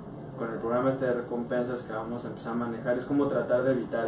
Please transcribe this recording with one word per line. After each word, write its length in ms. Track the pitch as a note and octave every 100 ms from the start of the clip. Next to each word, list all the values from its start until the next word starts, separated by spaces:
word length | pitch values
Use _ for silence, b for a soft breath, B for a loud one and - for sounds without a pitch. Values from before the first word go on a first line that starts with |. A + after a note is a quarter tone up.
| - - - -
con 140 | A2+
el 80 | A2
programa 320 | A2+ B2 C3
este 140 | - B2+
de 80 |
recompensas 680 | A#2+ - A#2+ A#2 B2 B2 A#2+
que 100 | -
vamos 300 | A2 A2+ A#2+
a 40 | A2+
empezar 240 | G#2 A#2
a 40 | A#2
manejar, 400 | A#2 A2+ B2 B2
es 80 | B2
como 200 | C#3+ C#3
tratar 360 | B2+ - B2
de 80 | C3
evitar 340 | B2 G2+ A#2